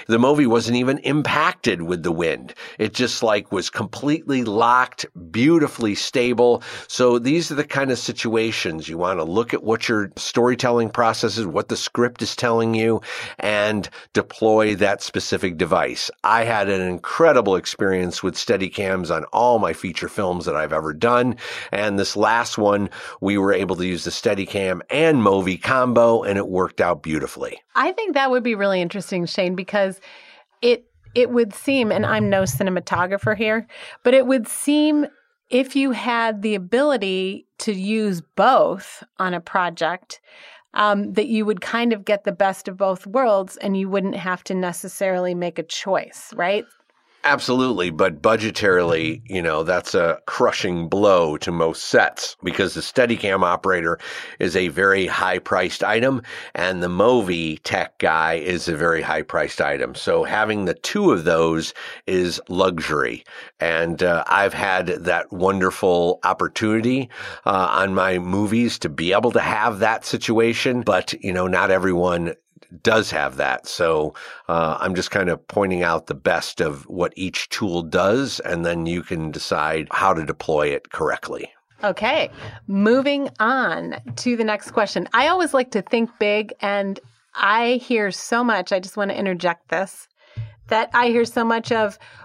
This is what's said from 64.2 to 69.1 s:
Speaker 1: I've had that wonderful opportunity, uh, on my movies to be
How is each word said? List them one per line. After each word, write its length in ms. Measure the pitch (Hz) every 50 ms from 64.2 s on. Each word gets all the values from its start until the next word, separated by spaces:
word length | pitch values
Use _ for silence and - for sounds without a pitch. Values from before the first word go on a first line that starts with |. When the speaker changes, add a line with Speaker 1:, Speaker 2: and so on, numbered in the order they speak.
| -
Speaker 1:
I've 280 | - - 98 101 95 -
had 320 | - - 98 92 92 90
that 440 | 87 90 90 85 90 87 85 85 -
wonderful 880 | - 90 90 95 98 95 92 92 - - - 95 87 87 85 85 90 - -
opportunity, 840 | 92 92 - 92 - - - 113 107 107 113 110 123 127 135 131 110 - - - - - - -
uh, 240 | - 101 95 92 87
on 240 | - 90 95 98 95
my 240 | 95 92 95 92 90
movies 600 | 90 90 92 98 107 101 107 117 120 117 - -
to 100 | - 87
be 240 | 71 67 80 87